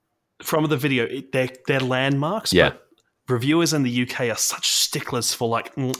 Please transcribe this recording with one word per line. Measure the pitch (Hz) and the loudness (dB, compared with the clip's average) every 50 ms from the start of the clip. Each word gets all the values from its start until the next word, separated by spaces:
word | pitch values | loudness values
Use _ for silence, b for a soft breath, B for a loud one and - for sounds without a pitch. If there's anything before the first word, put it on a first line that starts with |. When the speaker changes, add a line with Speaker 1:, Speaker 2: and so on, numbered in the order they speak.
| _ _ _ _ _ _ _ _ | _ _ _ _ _ _ _ _
Speaker 1:
from | - - - 156 156 151 | -6 -2 0 0 2 2
the | 156 | 0
video, | 127 135 147 135 123 117 | 0 0 0 0 0 0
it, | 113 120 139 135 - | -2 -4 -8 -8 -4
they're, | - 131 127 127 - - - | -2 -2 -2 -2 -4 -8 -4
they're | - 139 135 | -2 0 0
landmarks, | 131 127 127 127 135 139 139 139 147 160 202 220 - - | 0 0 0 0 2 2 2 2 0 0 -2 -2 -2 2
Speaker 2:
Yeah. | 95 87 80 - | 6 6 6 6
Speaker 1:
but | - - - _ _ _ _ _ _ _ _ - | 2 -4 -14 _ _ _ _ _ _ _ _ -2
reviewers | 127 117 117 139 156 165 170 147 | -2 0 2 2 2 4 4 2
in | 156 151 135 | 2 2 0
the | 123 | 2
U | 120 123 123 | 0 0 -2
K | 123 - - 131 117 | -2 -2 -4 -2 -2
are | 107 | 0
such | - - - - - - - | -2 -2 -2 -2 -2 -2 0
sticklers | - - - - - 151 - - 135 120 113 - | 0 0 0 0 -2 -6 -6 -4 -4 -2 -2 -2
for, | - - 123 113 | -2 -2 -2 -2
like, | 113 113 - - - | 0 -2 -4 -6 -6
"Mm, | 143 135 127 135 - | -4 -2 -2 -4 -2